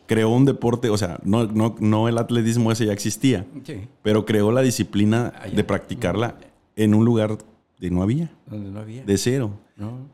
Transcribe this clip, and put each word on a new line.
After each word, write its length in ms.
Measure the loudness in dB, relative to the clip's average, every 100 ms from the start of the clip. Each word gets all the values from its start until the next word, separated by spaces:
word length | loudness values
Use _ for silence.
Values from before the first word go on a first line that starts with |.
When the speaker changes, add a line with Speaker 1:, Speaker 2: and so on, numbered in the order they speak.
| -2
Speaker 1:
creó 220 | 2 4
un 160 | 4 4
deporte, 440 | 2 0 0 0
o 80 | 0
sea, 220 | -2 -4
no, 220 | -2 0 0
no, 280 | 0 0 0
no 280 | 0 2 2
el 100 | 0
atletismo 540 | 0 0 0 0 0
ese 140 | 0 0
ya 80 |
existía, 520 | -2 -4 0 0 0 -2 -14
Speaker 2:
Sí. 240 | -14 -14 -14 _
Speaker 1:
pero 220 | 0 2 2
creó 260 | 2 2
la 100 | 2
disciplina 720 | 2 0 -2 0 2 2 -2 -6
Speaker 2:
Allá. 160 | -4 -2
Speaker 1:
de 80 |
practicarla 720 | 0 -2 -6 -6 -2 -2 -4 -6
Speaker 2:
Ujú. 80 | -20 _ _ 0
Speaker 1:
en 180 | 2
un 120 | 4 4
lugar 320 | 2 0 -4 -12 _ _ _
de 100 | -4
no 140 | 0
había. 280 | 0 0 -4 -10 -16
Speaker 2:
Donde 240 | -14 -12
no 100 | -14
había. 220 | -14 -10
Speaker 1:
De 140 | 0 0
cero. 340 | 2 -2 -2 -8 -16 -14
Speaker 2:
No. 320 | -12 -12 -16